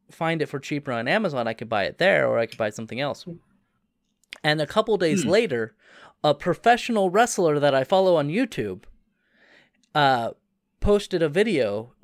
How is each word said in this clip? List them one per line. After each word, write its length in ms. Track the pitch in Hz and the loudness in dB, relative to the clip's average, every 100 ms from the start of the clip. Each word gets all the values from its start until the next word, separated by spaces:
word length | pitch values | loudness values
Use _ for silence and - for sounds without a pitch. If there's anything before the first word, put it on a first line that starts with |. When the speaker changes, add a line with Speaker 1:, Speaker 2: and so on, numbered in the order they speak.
| _ | _
Speaker 1:
find 300 | - 165 165 | -6 -2 -2
it 60 | - | -2
for 120 | 139 | -6
cheaper 320 | - 147 143 | -6 -6 -4
on 160 | 117 120 | -4 -2
Amazon, 400 | 196 202 135 113 | 0 -2 -2 -4
I 60 | |
could 160 | 113 113 | -6 -4
buy 140 | 107 90 | -2 -2
it 120 | - | 0
there 280 | 180 165 123 | 2 2 2
or 100 | 117 | 0
I 60 | 113 | -2
could 100 | - | -4
buy 140 | 110 | -6
something 280 | - 113 117 | -6 -10 -6
else." 260 | 143 110 - 165 _ _ _ _ _ _ _ _ _ - | -6 -8 -12 -18 _ _ _ _ _ _ _ _ _ -6
And 160 | 156 151 | -2 -2
a 60 | 147 | -2
couple 300 | 214 226 202 | -2 0 2
days 240 | 170 185 | 2 0
Speaker 2:
Hmm. 60 | 151 | 2
Speaker 1:
later, 460 | 196 233 120 113 _ _ - - _ | 2 0 -2 -6 _ _ -20 -20 _
a 100 | 151 | 0
professional 760 | 143 180 160 233 233 - 220 190 | 0 -2 0 2 2 2 0 2
wrestler 480 | 185 233 - 170 147 | 2 2 2 2 4
that 140 | 143 135 | 2 2
I 80 | |
follow 320 | 135 190 190 165 | 2 2 4 2
on 140 | 143 | 2
YouTube, 540 | 180 262 - 104 92 - - _ _ _ _ _ _ _ _ _ 151 | -2 -4 -4 -8 -8 -16 -20 _ _ _ _ _ _ _ _ _ 2
uh, 360 | 139 127 113 - _ _ _ - | 2 2 -2 -8 _ _ _ -2
posted 420 | 196 208 - 180 | 2 2 0 -2
a 80 | 160 | 0
video. 640 | 156 220 160 110 104 117 _ | 0 0 0 0 -4 -8 _